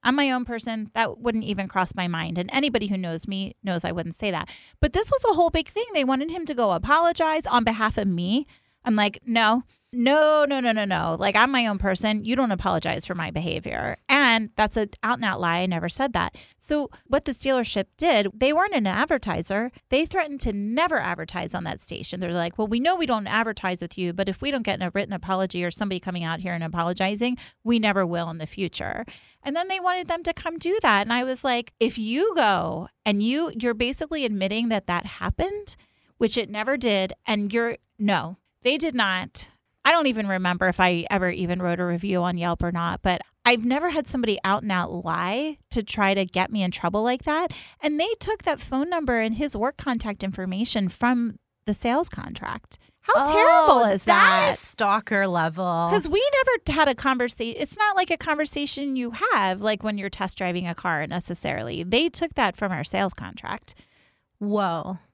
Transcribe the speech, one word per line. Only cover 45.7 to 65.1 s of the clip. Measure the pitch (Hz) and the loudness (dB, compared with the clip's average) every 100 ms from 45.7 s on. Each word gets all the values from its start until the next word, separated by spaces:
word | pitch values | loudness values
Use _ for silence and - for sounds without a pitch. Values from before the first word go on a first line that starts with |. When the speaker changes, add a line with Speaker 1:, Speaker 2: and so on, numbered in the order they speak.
Speaker 1:
to | 240 | -4
try | 208 - 196 | -2 0 2
to | 196 | 2
get | 185 - - | 0 0 -2
me | 214 | 0
in | 185 | -2
trouble | - 170 202 | 0 -2 0
like | 226 247 | 0 -2
that. | - 302 330 - - _ | 0 -2 -2 -6 -18 _
And | 302 302 | -2 0
they | 359 453 | 0 -2
took | - 427 | -2 -2
that | - 285 | -2 -4
phone | - 262 311 | -2 -2 0
number | 349 277 233 | -2 0 0
and | 220 226 | 0 -2
his | 294 202 | -2 0
work | 233 - | -2 -2
contact | - 233 220 202 | -4 -4 -4 -6
information | 190 190 185 185 233 220 190 | -6 -4 -6 -2 0 0 -2
from | - 240 247 233 - _ _ - | 0 2 2 0 -6 _ _ -4
the | |
sales | 208 240 262 349 | -2 2 2 0
contract. | - - - - - _ - _ _ | -4 -12 -10 -10 -10 _ -18 _ _
How | - 523 | 2 4
Speaker 2:
Oh, | 185 | 6
Speaker 1:
terrible | 415 466 349 311 269 226 | 6 8 8 8 8 6
is | 196 - | 4 4
Speaker 2:
that | 202 190 190 190 | 6 8 6 4
Speaker 1:
that? | |
Speaker 2:
is | 165 | 0
stalker | - - 208 208 214 208 196 | -4 -2 2 2 2 0 2
level. | 175 160 160 180 170 170 | 2 0 0 -2 0 2
Speaker 1:
'Cause | 190 330 | 2 2
we | 370 539 571 523 480 - | 2 4 4 4 2 0
never | 294 | 2
had | 294 | 2
a | 247 | 4
conversa-, | 277 254 247 - 240 233 | 0 2 0 -2 -6 -4
it's | 294 - | -6 0
not | 427 | 2
like | 392 370 | 2 0
a | 330 | -2
conversation | - 302 302 - 285 - 277 262 | -2 -2 0 -2 -4 -4 -4 -4
you | 240 | -4
have, | 226 440 311 196 185 | -2 0 2 2 0
like, | 214 214 | -2 -2
when | 214 208 | -4 -4
you're | 196 | -6
test | - 190 - | -6 -6 -4
driving | 185 180 180 | -4 -2 -4
a | |
car | 170 180 156 156 | -4 -2 -2 -2
necessarily. | 175 - 175 - - 120 - | -6 -4 -4 -4 -4 -6 -6
They | 175 226 330 | 0 2 2
took | - 330 | 0 -4
that | - 220 - | 0 -2 0
from | 202 | -4
our | 170 | -4
sales | 143 190 196 | -4 -2 -2
contract. | - 92 - - 214 - - - _ _ _ _ _ | -4 -14 -12 -10 -12 -12 -20 -20 _ _ _ _ _
Speaker 2:
Whoa. | 208 208 190 165 - 185 _ | -2 0 0 -2 -6 -10 _